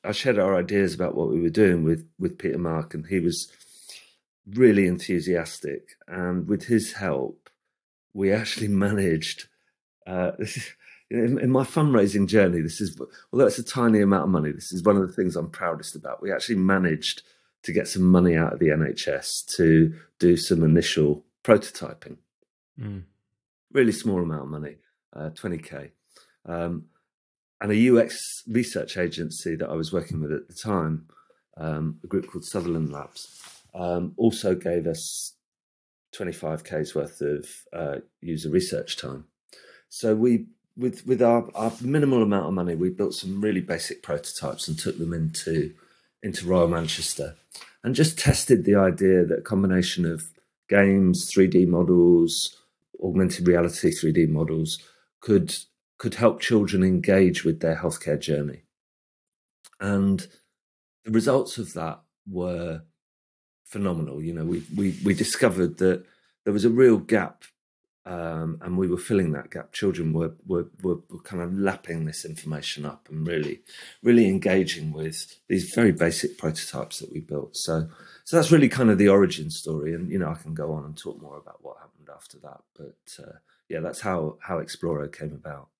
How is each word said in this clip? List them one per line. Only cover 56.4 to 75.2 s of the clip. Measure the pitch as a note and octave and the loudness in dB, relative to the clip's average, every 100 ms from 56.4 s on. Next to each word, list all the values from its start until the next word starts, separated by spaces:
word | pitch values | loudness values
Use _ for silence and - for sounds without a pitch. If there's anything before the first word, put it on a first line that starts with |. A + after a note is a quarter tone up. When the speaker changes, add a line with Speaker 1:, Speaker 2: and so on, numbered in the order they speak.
Speaker 1:
children | - A2 G2 G2 | 0 2 2 2
engage | F#2 F#2 E2+ F#2+ F#2 F2 | 2 2 4 4 4 4
with | E2 D#2+ | -2 0
their | E2 D#2+ | -2 -2
healthcare | F2 - - D2 | -4 -4 -4 -4
journey. | - D2 D2 C#2 _ _ _ _ _ _ _ _ _ _ - _ | -2 -4 -4 -10 _ _ _ _ _ _ _ _ _ _ -20 _
And | G2 G2+ G2 F#2+ - _ _ _ _ _ _ _ | -2 2 2 0 -4 _ _ _ _ _ _ _
the | A2+ | 0
results | A2 A2 C3+ B2+ - | 0 4 0 0 -8
of | F2 | -10
that | - E2 - _ _ G2+ | -8 -8 -10 _ _ -12
were | F2+ F2+ F2 E2+ D#2+ - _ _ _ _ _ _ _ | -8 -6 -6 -6 -8 -12 _ _ _ _ _ _ _
phenomenal. | - G#2+ G2 E2 D#2 C#2 | -14 -6 -4 -4 -6 -8
You | D#2+ | -8
know, | E2 | -6
we, | D#2+ E2+ - | -4 -6 -6
we, | G2 G2 - | -2 -2 0
we | G2+ | -2
discovered | F2 A2+ - B2 F#2 E2+ - | 0 -2 0 0 2 -2 2
that | F#2 F2+ - _ _ _ | 0 0 -6 _ _ _
there | - | -4
was | G#2 | 0
a | A2+ | 2
real | A#2 B2+ G#2+ | 6 6 6
gap, | - A2 F2 _ - _ _ _ _ _ F#2 | 2 -2 -2 _ -20 _ _ _ _ _ -14
um, | F2 E2 D#2+ E2 D#2+ | -10 -8 -6 -6 -8
and | F2+ F2+ | -6 -2
we | F#2 | -2
were | F2 | -2
filling | - G2+ E2+ | 0 0 0
that | D2 - | -4 -8
gap. | - - | -16 -14
Children | - G2+ E2 D#2+ | -4 -2 -2 -2
were, | D#2+ E2 - - | -2 -4 -6 -4
were, | F2 F2 - | -4 -4 -6
were, | F#2 E2+ _ | -4 -4 _
were | F#2 | -20
kind | - F#2+ | -12 -10
of | F2 F#2+ | -6 -2
lapping | G2 - - E2 | -2 -4 -10 -8
this | D#2 D#2 | -6 -8
information | E2 D#2+ D#2 D#2 - - | -12 -12 -10 -10 -10 -10
up | D2 - _ | -12 -14 _
and | D#2 D#2 | -8 -4
really, | E2 D2 - _ - - - | -4 -4 -8 _ -20 -20 -2
really | A#2+ A#2+ G2+ | 4 6 6
engaging | F#2+ G2 F#2+ E2+ E2 D#2 | 2 2 2 2 -4 -8
with | D2+ D#2 D#2 | -6 -8 -8